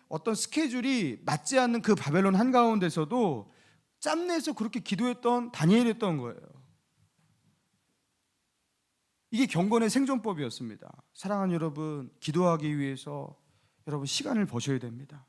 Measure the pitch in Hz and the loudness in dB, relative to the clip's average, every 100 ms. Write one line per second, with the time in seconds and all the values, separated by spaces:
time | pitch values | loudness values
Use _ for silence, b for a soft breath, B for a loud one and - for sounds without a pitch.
0 | b 160 220 214 - 294 311 247 247 262 | b -6 -2 -2 -2 -2 -2 -2 -2 0
1 | 160 107 - 156 - 262 247 233 214 202 | -2 -4 -4 -4 0 2 2 2 2 0
2 | 143 160 196 190 254 247 233 220 180 160 | 2 2 4 4 4 4 4 4 0 0
3 | 151 247 208 123 98 b b b _ - | -2 0 0 0 -8 b b b _ -8
4 | 302 320 349 330 302 - 220 240 - 190 | -2 -2 0 -2 -2 -4 -4 -6 -4 -2
5 | 247 247 240 240 240 - 165 220 240 226 | -2 0 0 0 -2 0 4 6 4 2
6 | 208 151 120 - - 131 131 _ _ _ | 0 -2 -4 -10 -18 -20 -20 _ _ _
7 | _ _ _ _ _ _ _ _ _ _ | _ _ _ _ _ _ _ _ _ _
8 | _ _ _ _ _ _ _ _ _ _ | _ _ _ _ _ _ _ _ _ _
9 | _ _ - 226 262 160 190 226 226 262 | _ _ -6 0 2 2 2 4 2 2
10 | 269 262 214 170 131 - 120 101 - - | 2 0 -2 -4 -6 -8 -12 -12 -20 -20
11 | _ - 190 202 190 170 160 143 156 147 | _ -12 -4 -2 0 0 -2 -4 -6 -8
12 | 123 _ - 156 180 165 151 147 139 131 | -10 _ -4 2 4 4 0 -2 -2 -6
13 | - 147 139 - _ _ _ _ - 143 | -10 -10 -12 -16 _ _ _ _ -8 -6
14 | 139 - 285 233 196 120 139 135 120 117 | -4 -4 -2 0 0 -2 -2 -4 -4 -12
15 | 139 143 | -16 -20